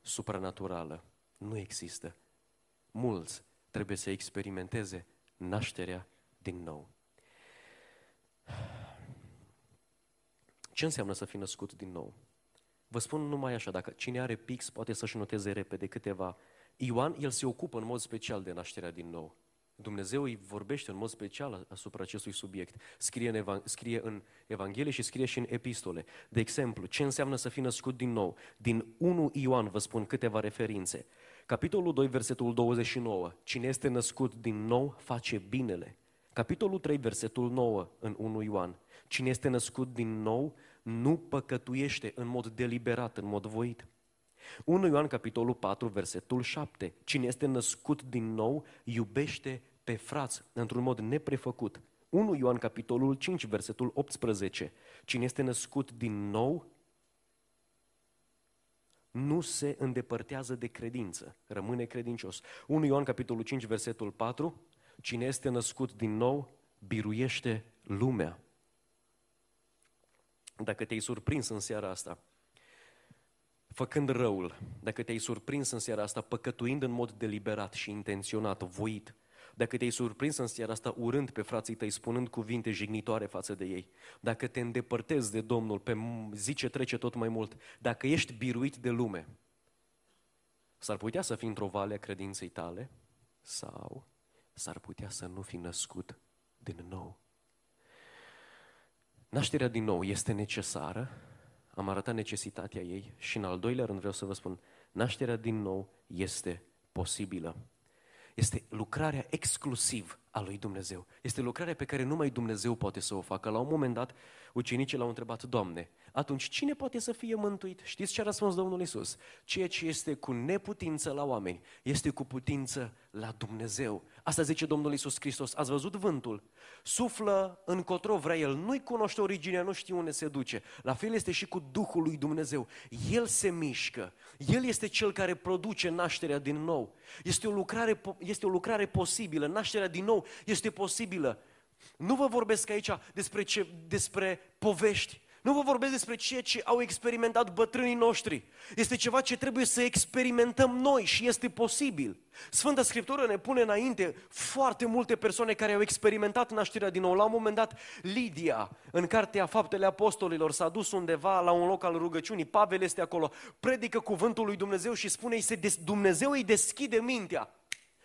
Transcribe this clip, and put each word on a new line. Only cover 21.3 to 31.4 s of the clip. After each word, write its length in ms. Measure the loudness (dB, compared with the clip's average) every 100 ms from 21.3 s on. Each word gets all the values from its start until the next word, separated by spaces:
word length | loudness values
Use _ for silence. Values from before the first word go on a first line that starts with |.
| -8 -8 -8 -12
asupra 340 | -14 -14 -10
acestui 280 | -8 -8 -8
subiect. 500 | -10 -8 -8 -10 -12 -20 -6
Scrie 320 | -6 -2 0
în 60 | 0
evan-, 260 | -2 -4 -4
scrie 360 | -8 -4 -4
în 180 | -4 -8 -12 -20 _
Evanghelie 440 | -6 -4 -2 -2
și 100 | -2
scrie 240 | -4 -2 -2
și 140 | 0
în 60 | -2
epistole. 560 | -4 -4 -6 -6 -8 -10 -16 -2
De 100 | 0
exemplu, 460 | 2 0 -2 -2 -6
ce 180 | 0
înseamnă 320 | 0 2 0 0
să 140 | -4
fii 120 | -2
născut 360 | -2 -2 -4 -2
din 140 | -2
nou? 260 | 0 0 -2 -16 -4
Din 280 | 0 2 0 0
unu 340 | 2 4 2
Ioan 360 | 2 2 4 4
vă 100 | -2
spun 260 | -2 -2 -2
câteva 340 | 0 0 0
referințe. 640 | -2 -2 -2 -2 -4 -6 -10 -20 -20 -20